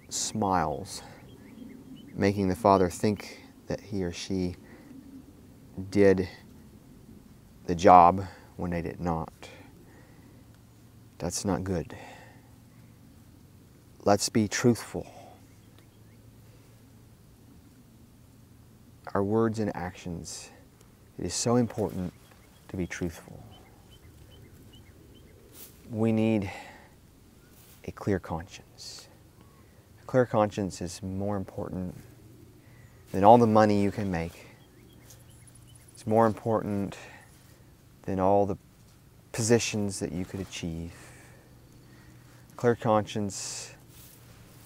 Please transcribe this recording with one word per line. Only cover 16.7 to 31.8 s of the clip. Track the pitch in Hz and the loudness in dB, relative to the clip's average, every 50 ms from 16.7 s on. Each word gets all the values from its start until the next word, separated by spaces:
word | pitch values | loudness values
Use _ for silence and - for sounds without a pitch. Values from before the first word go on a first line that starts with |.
| - - - - - - - - - - - - - - - - - - - - - - - - - - - - - - - - - - - - - - - - - - - - - - - - | -20 -20 -20 -20 -20 -20 -20 -20 -20 -20 -20 -20 -20 -20 -20 -20 -20 -20 -20 -20 -20 -20 -20 -20 -20 -20 -20 -20 -20 -20 -20 -20 -20 -20 -20 -20 -20 -20 -20 -20 -20 -20 -20 -20 -20 -20 -10 -4
Our | - 98 | -2 -2
words | 101 101 107 113 113 113 107 110 | 0 0 2 2 2 0 -2 -2
and | 107 101 - | -4 -4 -6
actions, | - 87 90 90 - - 90 85 - 80 - - - - - - - - - - - - - - - - - - - | -6 -8 -10 -12 -12 -10 -10 -10 -10 -10 -12 -14 -16 -18 -20 -20 -20 -20 -20 -20 -20 -20 -20 -20 -20 -20 -20 -14 -10
it | - | -10
is | 90 - | -8 -6
so | - - 120 117 | -4 0 2 2
important | 123 120 113 - 120 104 82 - 92 90 82 - - - - - - - - - - - - | 2 2 0 -2 -4 -4 -4 -4 -6 -6 -8 -8 -12 -20 -20 -20 -20 -20 -20 -20 -20 -18 -10
to | - | -8
be | 92 87 | -6 -6
truthful. | 82 - - 90 85 78 - - - - - - - - - - - - - - - - - - - - - - - - - - - - - - - - - - - - - - - - - - - - - - - - - - - - - - - | -6 -6 -6 -6 -8 -8 -10 -16 -20 -20 -20 -20 -20 -20 -20 -20 -20 -20 -20 -20 -20 -20 -20 -20 -20 -20 -20 -20 -20 -20 -20 -20 -20 -20 -20 -20 -20 -20 -20 -20 -20 -20 -20 -20 -20 -20 -20 -20 -20 -20 -20 -20 -20 -20 -20 -20 -20 -20 -20 -16 -10
We | 117 107 113 113 | -4 0 0 2
need | 110 110 110 113 110 107 98 95 - - - - - - - - - - - - - - - - - - - - - - - - - - - | 2 2 2 2 2 2 0 -4 -8 -12 -16 -18 -20 -20 -20 -20 -20 -20 -20 -20 -20 -20 -20 -20 -20 -20 -20 -20 -20 -20 -20 -20 -20 -16 -14
a | - | -14
clear | - - - 107 98 90 | -12 -6 -2 -2 -2 -2
conscience. | - - 87 80 87 - - - - - - - - - - - - - - - - - - - - - - - - - - - - - - - | -2 -6 -8 -8 -8 -12 -18 -20 -20 -20 -20 -20 -20 -18 -18 -18 -20 -20 -20 -20 -20 -20 -20 -20 -20 -20 -20 -20 -20 -20 -20 -20 -20 -20 -20 -20
A | - | -10
clear | - - 127 123 | 0 2 2 2
conscience | - - 110 107 101 - 107 101 90 - - | 4 4 2 2 2 0 -2 -4 -4 -6 -8
is | 95 85 - - | -10 -10 -10 -10
more | - 95 95 95 98 101 104 | -10 -8 -6 -4 -4 -4 -4
important | 98 95 - - - - - - 92 | -4 -6 -8 -10 -10 -10 -8 -8 -8